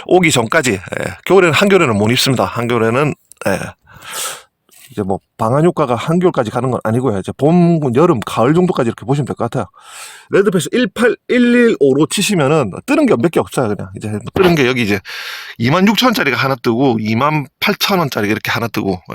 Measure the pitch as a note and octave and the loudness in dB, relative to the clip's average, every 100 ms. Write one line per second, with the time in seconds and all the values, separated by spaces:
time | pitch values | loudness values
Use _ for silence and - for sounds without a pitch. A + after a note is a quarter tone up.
0 | - F3+ E3 C3+ A2+ D#3+ C3 F#2 - - | 0 2 4 0 0 0 0 -2 -4 -8
1 | - - - G3+ F3 C#3+ G3+ F#3+ D3+ G2+ | -8 -8 2 4 4 2 4 4 4 2
2 | G#2+ B2+ C#3 A#2 F#2+ A#2 A#2 A#2+ A2+ A#2+ | 2 0 0 0 -2 -4 -2 0 0 0
3 | D3 - _ - G#2 F2+ G2 - _ - | -2 -4 _ -8 -4 -4 -6 -14 _ -20
4 | - - - - - _ _ _ - - | -14 -10 -10 -12 -20 _ _ _ -16 -8
5 | F#2+ F#2 _ - A2+ C3+ E3+ E3 C#3 A#2+ | -4 -4 _ -4 0 2 2 0 -2 -2
6 | - E3+ F3+ D3 G#2+ B2 C3 A#2 - A2+ | 0 0 0 0 -2 -2 -4 -4 -2 0
7 | B2+ G2+ F#2 - C#3+ F3 E3+ E3 C#3+ A#2+ | 0 -2 -6 -2 2 4 4 2 0 2
8 | F3 C3 - - A#2 D#3+ F3+ - A#2 G2 | 2 2 -2 0 2 4 2 0 -2 -4
9 | G#2 C#3+ B2+ - A#2 C3 G2 _ - - | -4 -2 -2 -4 -4 -4 -8 _ -20 -20
10 | - - - E3 G3+ F3+ - A#3 B3 - | -20 -20 -2 0 2 0 -2 -2 -2 0
11 | A#3+ - - B3 A#3+ A#3+ A#3 - C#3 C3 | -2 -2 -2 0 4 4 4 4 2 2
12 | D#3+ - G3 F#3+ C3+ D#3 A2 - - D#4 | 0 0 -2 0 2 2 0 -6 -2 0
13 | C#4 B2+ E3 - - - B2+ G#3 G2 - | 2 2 2 0 -2 -2 -2 -4 -8 -10
14 | G#2+ G#2 - - F#3 E3 B2 B2+ G#2+ G2+ | -8 -8 -6 0 2 4 2 0 -2 -2
15 | - - - - - - A#2+ F3 G3 G3+ | -6 -14 -12 -14 -14 -4 0 2 4 4
16 | B3+ A3 C#3 A#2+ C3+ C3+ B2 A#2 C#3 A2+ | 2 2 -2 0 -2 -2 0 2 2 0
17 | G#2+ A2+ C#3+ D#3 C3+ - - G3 - F#3+ | 0 0 0 0 -6 -8 -4 -2 -2 -2
18 | D3 - G#2 G#2 - A#2+ A2 - G2+ F2+ | -2 -2 -2 -4 -4 -6 -4 -4 -4 -4
19 | - | -6